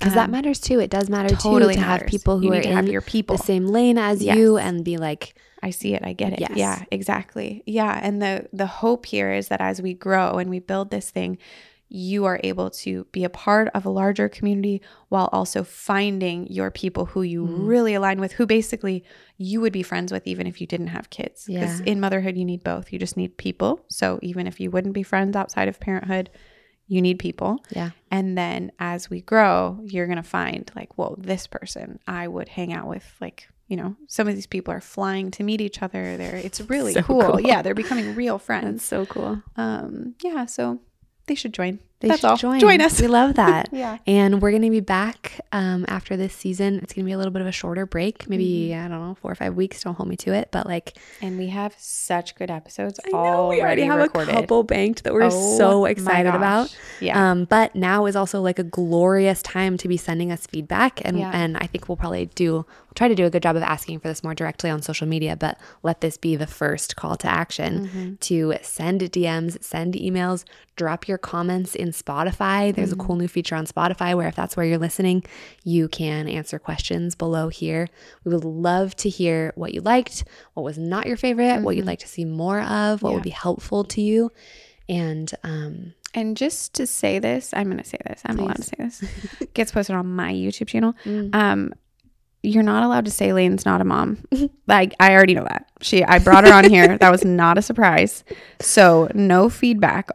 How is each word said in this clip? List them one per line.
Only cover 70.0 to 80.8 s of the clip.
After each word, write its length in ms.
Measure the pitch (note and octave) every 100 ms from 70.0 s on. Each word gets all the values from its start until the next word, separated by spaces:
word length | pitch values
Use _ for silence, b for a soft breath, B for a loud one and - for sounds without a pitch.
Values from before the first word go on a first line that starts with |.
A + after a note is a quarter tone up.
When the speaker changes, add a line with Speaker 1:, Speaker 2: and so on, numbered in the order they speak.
| F#3+ F#3 F3+ F3+ - b b
Speaker 1:
drop 320 | - E3 E3+ -
your 120 | F#3+
comments 580 | - F3 F3 F#3 F#3 -
in 160 | F3
Spotify. 840 | D#3+ - C#3+ F3 - G3 G3 G3+
There's 160 | G3 F#3+
Speaker 2:
Mm-hmm. 80 | F#3
Speaker 1:
a 40 |
cool 120 | F#3 F3
new 120 | F3
feature 260 | F3 E3+
on 120 | D#3+ D#3+
Spotify 480 | - E3+ F#3 F3 F3
where 100 | E3
if 80 |
that's 220 | - - -
where 80 |
you're 140 | E3 E3
listening, 460 | E3 - F#3 F3+ - B B B
you 260 | F3 E3+ D#3+
can 380 | - D#3 D3+ D3+
answer 320 | D#3 D3+ D3+
questions 560 | - D#3+ - E3+ F3
below 340 | - E3 E3 D#3+
here. 380 | - D#3+ D#3+ E3+ b b b
We 80 | E3+
would 140 | E3+ D#3+
love 500 | D#3+ F3 F3+ G3 -
to 140 | G#3
hear 420 | - F3 D#3+ D#3+ -
what 180 | E3+
you 80 | -
liked, 420 | G3 B3 B3 - - b b
what 80 | -
was 160 | C#3+
not 280 | D3+